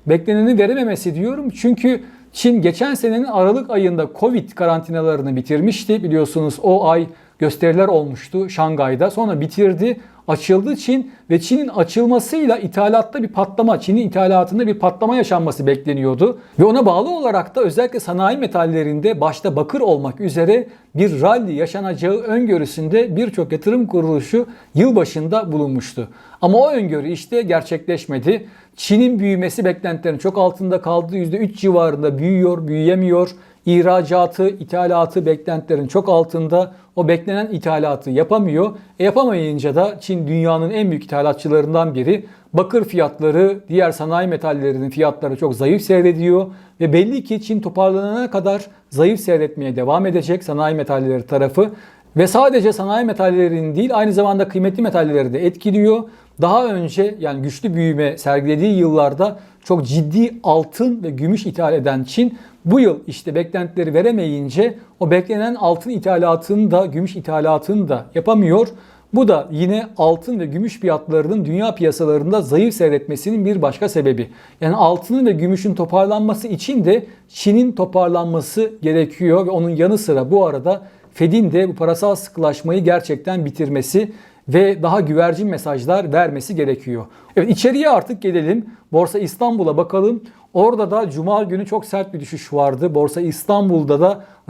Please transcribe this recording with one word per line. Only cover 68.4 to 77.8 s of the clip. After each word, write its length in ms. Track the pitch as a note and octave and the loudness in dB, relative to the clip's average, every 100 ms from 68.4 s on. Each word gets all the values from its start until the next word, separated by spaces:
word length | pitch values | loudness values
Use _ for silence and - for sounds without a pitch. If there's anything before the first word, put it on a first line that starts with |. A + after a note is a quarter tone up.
| F3+ F#3 A#3 - - _ _ | 4 4 2 -4 -20 _ _
Bu 140 | A3+ A#3+ | 0 2
da 200 | E3 C#3 | 2 0
yine 340 | D3+ F3+ G#3 A3+ - | -4 -2 -2 -4 0
altın 440 | D#3+ E3 G3+ A#3+ | 2 2 -2 -6
ve 60 | E3 | -6
gümüş 340 | D3+ A3 - | -4 -6 -4
fiyatlarının 640 | F#3 D3+ D#3+ D#3 D3+ G#3+ | -2 -2 0 -2 0 -2
dünya 300 | D3+ E3+ A3 | -2 -2 -4
piyasalarında 680 | - E3+ D3+ D#3+ D3+ D3+ G#3 | 0 0 0 0 0 2 -2
zayıf 320 | C#3+ D3 A3+ | 2 2 2
seyretmesinin 680 | G#3+ E3 D3 C#3+ C#3+ G3 A3 | 2 2 2 -2 -8 -4 -2
bir 180 | G3 G3 | 0 0
başka 260 | C#3+ C3 G#3 | 0 -2 -2
sebebi. 400 | F#3 C#3 A#2+ A#2 - - - | 0 0 0 -4 -10 -20 -6
Yani 160 | D#3+ G#3 | -2 2
altının 500 | E3+ F3 - B3+ B3 | 2 2 -2 0 2
ve 60 | |
gümüşün 420 | E3+ F3 F#3+ G3+ | 0 0 0 -2
toparlanması 760 | F#3 E3+ F3+ G3 G#3+ G#3+ G#3+ A3+ | -2 0 2 2 2 0 -2 -4
için 360 | F#3 - C4+ | -8 -4 0
de 220 | E3+ A3 - - _ | 2 2 0 -18 _
Çin'in 440 | - G3+ G#3+ B3 | -4 2 4 2
toparlanması 1000 | - | 0